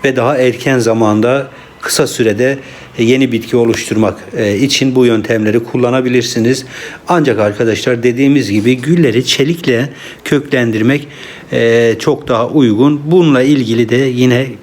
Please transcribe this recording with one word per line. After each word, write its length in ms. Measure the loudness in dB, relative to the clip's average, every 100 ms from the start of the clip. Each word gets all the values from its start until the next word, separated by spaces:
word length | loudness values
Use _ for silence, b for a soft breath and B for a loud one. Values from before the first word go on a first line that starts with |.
ve 120 | 0 0
daha 220 | 0 2
erken 420 | 0 0 -2 0
zamanda 680 | 2 2 2 2 2 0 -4 B B B
kısa 260 | -8 -2 -2
sürede 500 | 0 -2 0 -2 -2 B B B -2
yeni 340 | 0 2 2
bitki 260 | -2 -2 0
oluşturmak, 600 | 0 0 -2 0 0 -2 -10 -4
e, 200 | -2 0
için 380 | 0 0 0 2
bu 100 | 2
yöntemleri 580 | 2 0 -2 0 0
kullanabilirsiniz. 1000 | -2 -2 0 0 0 0 -2 -2 0 -2 -6 B B B -2
Ancak 320 | 0 2 2
arkadaşlar 640 | 0 0 -2 0 -2 0
dediğimiz 480 | 0 2 2 2 2
gibi 260 | 0 0 0
gülleri 480 | 0 2 2 2 -2
çelikle 640 | -2 0 -2 -2 -2 -2 B B B -2
köklendirmek, 840 | -2 0 -2 0 0 0 0 -4 B B B B
e, 440 | 0 2 4 2 0
çok 280 | 0 -2 -2
daha 200 | -2 0
uygun. 540 | 2 2 4 2 2 2
Bununla 360 | 2 4 4
ilgili 480 | 2 2 0 0 0
de 60 | 0
yine 520 | 0 2 2 2 -2 -8